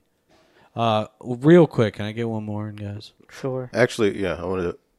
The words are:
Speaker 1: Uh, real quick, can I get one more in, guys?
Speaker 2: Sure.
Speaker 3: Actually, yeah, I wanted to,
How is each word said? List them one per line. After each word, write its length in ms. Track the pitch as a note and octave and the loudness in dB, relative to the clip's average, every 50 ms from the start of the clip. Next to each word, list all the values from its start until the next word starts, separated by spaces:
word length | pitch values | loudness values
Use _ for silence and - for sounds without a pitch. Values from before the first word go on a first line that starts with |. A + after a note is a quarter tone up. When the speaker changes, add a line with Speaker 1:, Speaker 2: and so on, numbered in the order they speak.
| _ _ _ _ _ _ _ _ _ _ _ _ _ _ _ | _ _ _ _ _ _ _ _ _ _ _ _ _ _ _
Speaker 1:
Uh, 320 | A#2 A#2 A2+ G#2+ G#2+ G#2+ - _ _ | -2 0 0 0 0 -2 -6 _ _
real 460 | - B2 B2 A#2+ C3 D#3 F3 F3+ D#3 | -10 -10 -8 2 6 8 8 8 8
quick, 260 | - - - A2+ G2+ - | 6 4 0 0 0 -2
can 100 | - G#2 | -6 -10
I 60 | G#2+ | -8
get 160 | G#2+ A#2 A#2 | -6 -6 -6
one 160 | A2+ A2 G#2+ G#2+ | -4 -4 -6 -6
more 240 | G#2+ G#2 G#2 G#2+ | -6 -6 -6 -8
in, 80 | G#2+ G#2 | -8 -10
guys? 380 | G#2 G#2 G2+ G2+ G#2 - - _ _ _ _ | -10 -10 -10 -10 -12 -14 -18 _ _ _ _
Speaker 2:
Sure. 400 | - - - C3+ B2+ B2+ B2+ A#2+ - | -14 -10 -8 -6 -6 -6 -8 -4 2
Speaker 3:
Actually, 460 | A2 B2 - - - A2 G2+ - - | 2 2 2 2 0 0 0 0 0
yeah, 140 | G2 F2+ D#2 | -2 -4 -4
I 80 | D#2+ F2 | -4 -4
wanted 180 | F#2 F#2+ F#2+ F2 | -4 -4 -2 -2
to, 140 | F2 - - _ _ _ | -4 -4 -6 _ _ _